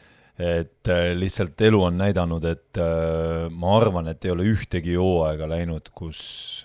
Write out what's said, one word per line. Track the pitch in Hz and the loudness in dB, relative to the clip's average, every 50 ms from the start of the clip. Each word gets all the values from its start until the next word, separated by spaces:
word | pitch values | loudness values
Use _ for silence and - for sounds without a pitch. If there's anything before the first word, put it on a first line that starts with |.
| - _ _ _ _ _ _ - | -20 _ _ _ _ _ _ -6
Et, | 87 87 85 82 82 - _ _ - | -2 0 0 -2 -2 -4 _ _ -2
äh, | - 87 87 87 87 87 90 | 0 2 2 2 0 0 0
lihtsalt | 92 95 - - 98 76 - - 107 | -2 -2 -2 -2 -4 -4 0 4 4
elu | 110 110 101 | 6 6 6
on | 92 87 87 90 | 4 4 2 2
näidanud, | 98 104 92 92 87 82 82 82 80 | 2 2 2 0 0 0 -2 -2 -2
et, | 82 82 - _ _ - 95 | -2 -4 -4 _ _ -4 -2
äh, | 85 82 82 82 82 82 80 80 82 82 82 82 82 82 | 0 0 0 0 0 0 0 -2 -2 -2 -2 -4 -4 -6
ma | 82 85 87 92 104 113 | -6 -2 2 4 4 6
arvan, | 117 107 90 87 80 80 | 4 4 2 0 -4 -4
et | 80 - | -6 -4
ei | - 92 | -4 -2
ole | 87 85 95 | 0 0 2
ühtegi | 110 110 98 - - - 90 80 87 87 | 2 0 0 -2 -4 -6 -4 -2 0 0
hooaega | 90 92 92 90 82 80 78 78 78 78 78 | 2 2 2 2 2 2 0 -2 -4 -4 -4
läinud, | 82 85 87 85 80 76 - - - - | -4 -4 -4 -4 -6 -8 -10 -12 -16 -14
kus, | 85 82 76 - - - - - - - - - | -12 -12 -12 -12 -12 -12 -12 -12 -12 -12 -12 -12